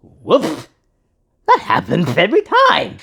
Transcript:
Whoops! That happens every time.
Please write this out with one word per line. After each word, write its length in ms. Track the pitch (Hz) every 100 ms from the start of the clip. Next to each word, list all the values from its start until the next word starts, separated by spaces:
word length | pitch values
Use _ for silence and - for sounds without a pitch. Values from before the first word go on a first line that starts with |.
Whoops! 640 | _ _ 104 254 285 302 - _ _ _ _ _ _ _ -
That 140 | 466
happens 560 | - - - 151 170 120
every 260 | 190 320
time. 560 | 415 466 539 - - -